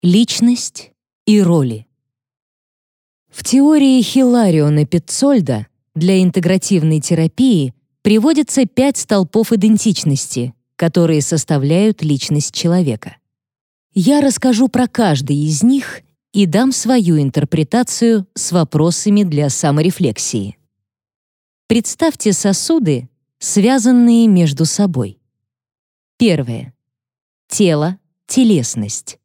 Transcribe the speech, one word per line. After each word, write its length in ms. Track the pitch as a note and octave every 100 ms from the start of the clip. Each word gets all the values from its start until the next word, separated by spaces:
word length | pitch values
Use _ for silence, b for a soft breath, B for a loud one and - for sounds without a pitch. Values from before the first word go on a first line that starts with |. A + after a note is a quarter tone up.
Личность 880 | F3 F#3 A#3 - A#3+ A#3+ - - - _ _ _ -
и 160 | G#3+
роли. 460 | F#3 E3+ C3 A2 - _ _ _ _ _ _ _ _ _ _ _ _ _ _
В 160 | - -
теории 560 | B3+ C#4+ D#4 C#4 C4
Хилариона 840 | A3 C4 B3+ A#3+ G#3 D#3+ D3 D3+ D3
Петцольда 840 | F3+ - - C#4 C#4 C#3+ A#2 G#2+ _ _ -
для 260 | F3 F#3+
интегративной 760 | F#3 F#3 F3 F#3 - F#3 D#3 D#3
терапии 760 | - E3+ D#3+ - C4 G3+ C3+ - _ _
приводится 640 | - G#3+ B3 D4+ D4+ - B3
пять 320 | - C4+ C4+
столпов 560 | - G3+ F3+ A3 A3+
идентичности, 1000 | A3+ G#3 G#3+ - F3+ - C#3 - - A#2+ - _ _
которые 460 | E3 F3+ E3+ D#3
составляют 840 | C#3+ D#3+ - D3 C#3 E3 G#3+ G#3
личность 500 | D#3 C#3 - D3 C#3+
человека. 640 | - E3+ F3 D#3+ A2 - - _ _ _ _ _ _ _
Я 260 | - F3+ D4
расскажу 480 | C#4 - C4 A3 C4
про 220 | B3 B3+
каждый 480 | - G#3+ D3 C#3+ C#3+
из 260 | D3+ D3+
них 380 | A3+ C#4 - - _ _ _
и 120 | G3 F#3+
дам 280 | F#3+ C4
свою 480 | B3+ A3 B3+ F3+ D#3
интерпретацию 1040 | C#3 D3 C#3 D#3+ D3+ A#3 B3 - A#3 A3+ F#3+
с 180 | - -
вопросами 720 | F3 D3+ D3+ D#3+ F3 G#3 G3+
для 260 | G3 D3 D3
саморефлексии. 1080 | - D#3 D3 E3+ - D#3 G#2+ - A#2 G2 - _ _ _ _ _ _ _ _ _ _ _
Представьте 680 | A#3 A3 - E4 - G#3+
сосуды, 760 | F#3+ G3+ F#3+ - E4 G3+ C3+ B2 _ _ _
связанные 880 | - - G#3 C4+ A3+ B3 A#3+ A#3 A3+
между 380 | F#3 E3 C#3 D#3+
собой. 560 | - G3+ C#3+ G2+ - _ _ _ _ _ _ _ _ _ _
Первое. 560 | A#3 D#3+ B2 A2+ - _ _ _ _ _ _ _ _
Тело, 480 | - G3 D3+ D3+ F#3 _ _ _
телесность. 960 | - A#3+ F#3 A#2 A2+ G#2 - - -